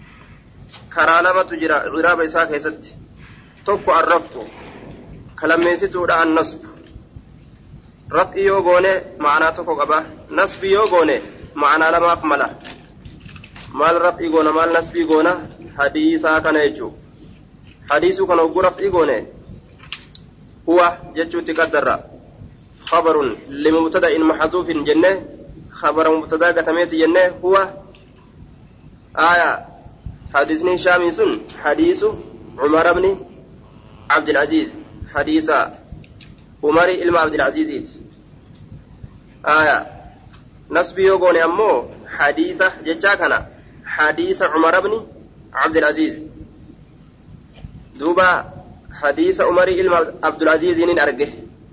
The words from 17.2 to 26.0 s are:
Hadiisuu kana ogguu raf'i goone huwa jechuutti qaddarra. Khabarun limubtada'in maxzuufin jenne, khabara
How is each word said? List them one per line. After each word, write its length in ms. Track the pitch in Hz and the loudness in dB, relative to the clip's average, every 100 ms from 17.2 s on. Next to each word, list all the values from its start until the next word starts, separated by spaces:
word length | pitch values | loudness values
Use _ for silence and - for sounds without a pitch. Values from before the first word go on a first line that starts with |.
| - - - - - - - | -20 -20 -20 -20 -20 -20 -4
Hadiisuu 380 | 147 175 190 185 | 0 0 0 0
kana 160 | 170 | 2
ogguu 200 | 160 165 | 2 2
raf'i 280 | 185 - 196 | 0 0 -2
goone 360 | 180 147 110 - - - - - - - - - - - - - - - | 0 0 -2 -6 -16 -20 -20 -20 -20 -18 -18 -18 -20 -20 -20 -20 -10 0
huwa 300 | 175 175 175 - | 2 2 0 -8
jechuutti 400 | 156 165 170 165 | -8 -6 -6 -6
qaddarra. 420 | 160 160 151 131 107 - - - - - - - - - | -2 0 0 0 -4 -8 -20 -20 -20 -20 -20 -20 -20 -2
Khabarun 460 | 165 165 151 131 104 - | 0 2 2 0 -6 -12
limubtada'in 760 | 139 156 160 160 185 170 156 | -2 0 2 0 0 2 2
maxzuufin 600 | 160 156 160 180 170 156 143 | 2 0 -2 -2 -4 -4 0
jenne, 240 | 151 185 190 - - - - - - | 2 2 2 -4 -18 -20 -20 -20 -6
khabara 300 | 156 156 | -2 2